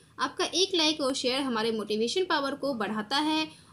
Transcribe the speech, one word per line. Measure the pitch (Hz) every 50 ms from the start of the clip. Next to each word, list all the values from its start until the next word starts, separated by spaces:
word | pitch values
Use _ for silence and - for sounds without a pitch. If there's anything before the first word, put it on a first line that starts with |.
| - - - -
आपका | 247 285 - - 349
एक | - - 339 381 - 359
लाइक | 330 311 311 311 302
और | 277 262 269
शेयर | - - 247 254 269
हमारे | 277 262 233 214 226 233
मोटिवेशन | 220 214 208 208 214 214 226 233 - 370 381
पावर | 359 339 294 277 269 277
को | 277 262 277 262
बढ़ाता | 226 208 190 214 214 208 - 277 285
है | 302 311 311 311 311 311 - - - -